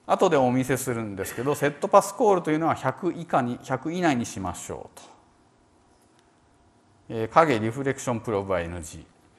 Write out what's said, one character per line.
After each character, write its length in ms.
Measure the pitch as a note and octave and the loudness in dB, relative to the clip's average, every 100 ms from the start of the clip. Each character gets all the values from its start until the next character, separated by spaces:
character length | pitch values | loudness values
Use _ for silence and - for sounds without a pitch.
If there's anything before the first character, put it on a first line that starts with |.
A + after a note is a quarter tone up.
| - | -2
後 240 | G3 G3 | 2 4
で 40 | D3 | 6
お 160 | B2+ | 4
見 120 | B2+ | 2
せ 140 | B2+ B2+ | 2 0
す 140 | - | -2
る 120 | A#2+ | -4
ん 120 | A2 G2 | -4 -6
で 80 | F2+ | -6
す 100 | - | -4
け 80 | |
ど、 100 | B2+ | -2
セ 140 | C#3+ C#3+ | 0 0
ッ 40 | |
ト 140 | D3 G3 | -2 4
パ 140 | G3+ | 4
ス 140 | - - | 4 0
コ 160 | A3+ | 2
ー 40 | F#3 | 4
ル 60 | |
と 80 | E3 | 2
い 60 | D#3 | 0
う 40 | |
の 60 | D#3+ | 0
は 80 | |
百 400 | B2+ C3 - F3 | 0 -2 -2 -4
以 120 | - D#3+ | -4 -2
下 160 | E3 | 0
に、 160 | B2 A#2+ | 0 -4
百 300 | - C3+ D#3+ | -4 -4 -4
以 80 | F3 | 0
内 160 | F3 B2+ | 0 0
に 80 | A2+ | -2
し 140 | - | -6
ま 160 | F2+ E2+ | -8 -8
し 160 | - | -10
ょ 180 | D#2 - - | -12 -12 -20
う 40 | |
と。 40 | - - _ _ _ _ _ _ _ _ _ _ _ _ _ _ _ _ _ _ - | -20 -20 _ _ _ _ _ _ _ _ _ _ _ _ _ _ _ _ _ _ -10
え 160 | A#2 A2+ | -6 2
ー、 40 | |
影 300 | E3+ D#3+ A#2 | 4 6 4
リ 100 | A2 | 0
フ 140 | B2+ | -2
レ 100 | C#3 | -4
ク 80 | B2+ | -4
シ 80 | - | -2
ョ 40 | |
ン 60 | A#2 | -4
プ 100 | G#2+ | -2
ロ 100 | G2+ | -2
ー 20 | |
ブ 100 | G2 | 0
は 80 | F#2 | -2
エ 60 | E2+ | -2
ヌ 140 | F2 | -8
ジ 160 | D#2+ D#2+ | -10 -16
ー。 160 | - _ _ | -20 _ _